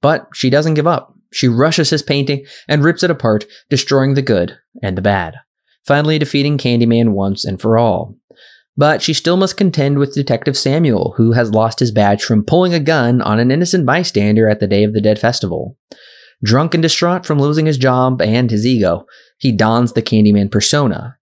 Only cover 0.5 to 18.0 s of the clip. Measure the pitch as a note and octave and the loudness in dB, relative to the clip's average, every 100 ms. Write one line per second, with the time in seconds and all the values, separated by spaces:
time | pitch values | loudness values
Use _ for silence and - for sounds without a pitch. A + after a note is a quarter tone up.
0.5 | C#3 D#3 D#3 D3+ D#3 - _ _ - B2+ | 2 2 0 0 -2 -6 _ _ -2 0
1.5 | A#2 D3+ D#3+ D3+ D3+ - C#3+ C#3 C#3+ C#3 | 2 0 2 0 -2 -2 -2 -2 -4 -8
2.5 | - - D3 D3+ E3+ F3+ D#3+ A#2 G#2+ - | -20 -4 2 2 2 -2 0 0 0 -2
3.5 | - _ C3+ - C#3 C3+ C#3 C3 G#2 F2 | -20 _ -4 0 0 2 0 0 0 -2
4.5 | - _ - G2 F#2 G2+ G2 E2+ - _ | -8 _ -10 -8 -2 -2 -2 -4 -12 _
5.5 | _ _ _ - C#3+ D3+ D#3 D3 C#3+ C#3 | _ _ _ -2 0 2 0 -2 -2 0
6.5 | D3 B2+ A#2+ A#2 A#2 A#2 G2 G2 G2 - | -2 0 0 2 2 2 0 -4 -4 -6
7.5 | F#2+ A2+ A2+ A#2 F2+ E2 - _ _ - | -6 0 2 2 -2 -6 -16 _ _ -20
8.5 | _ _ - D3 D3 - D#3 - F3+ F#3+ | _ _ 0 0 0 -2 -4 0 0 -2
9.5 | - G3 D3+ C#3 C#3+ C#3 C#3+ C3+ A#2 - | 0 -2 0 0 0 -2 -2 -2 -2 -2
10.5 | C3 C3 D3 E3 G#2+ - - A2+ A#2 A#2 | -2 -2 0 2 0 -2 0 2 2 2
11.5 | G#2+ A2 - A#2+ G#2+ G2+ G2+ - A2 G#2 | 2 0 0 -2 2 2 0 0 0 2
12.5 | E3 F3+ E3+ C#3+ D#3+ A#2+ B2 - G#2+ A#2+ | 0 2 0 0 0 2 0 0 0 2
13.5 | C#3+ F3 F#3 C3+ D3+ F3 - G2+ G#2+ A2 | 0 0 0 0 0 0 0 2 2 2
14.5 | G#2+ G2+ G2+ G#2+ G#2+ G#2 G#2+ A#2 A#2+ G2 | 0 0 0 0 0 0 0 0 -2 -4
15.5 | D#2+ - - _ - - - - _ G#2+ | -6 -10 -14 _ -20 -20 -20 -20 _ 0
16.5 | A#2+ D#3+ E3 D#3+ - F3 F3+ - D3+ C#3 | 2 2 0 0 0 -2 -2 -2 0 0
17.5 | D3+ D#3 D3 C3 B2+ | 0 0 0 0 2